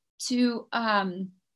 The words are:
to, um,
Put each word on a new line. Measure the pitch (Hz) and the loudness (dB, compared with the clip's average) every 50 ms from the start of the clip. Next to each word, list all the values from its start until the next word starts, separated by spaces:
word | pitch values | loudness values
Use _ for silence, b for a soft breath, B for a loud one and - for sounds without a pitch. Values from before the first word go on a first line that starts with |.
| _ _ _ - | _ _ _ -12
to, | - - 254 247 247 240 233 226 - - - | -6 -2 2 2 2 2 2 -2 -6 -4 -4
um, | 233 233 220 214 202 196 190 175 185 190 185 - _ _ _ _ | -2 0 2 2 2 2 0 -2 -6 -8 -8 -10 _ _ _ _